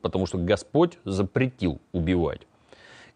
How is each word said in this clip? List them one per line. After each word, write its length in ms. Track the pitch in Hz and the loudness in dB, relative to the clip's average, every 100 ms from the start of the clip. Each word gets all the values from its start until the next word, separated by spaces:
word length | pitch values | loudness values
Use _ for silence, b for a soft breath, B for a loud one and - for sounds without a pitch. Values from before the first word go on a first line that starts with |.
потому 240 | 90 92 92 | -4 -2 -2
что 140 | 92 | -2
Господь 580 | 87 101 - 147 175 - 98 | 0 0 2 2 2 0 -4
запретил 760 | 95 95 127 131 - 90 - - | -2 0 0 -2 -2 -4 -4 -6
убивать. 480 | 90 82 90 76 - - _ B B B B B | -2 0 2 0 -4 -14 _ B B B B B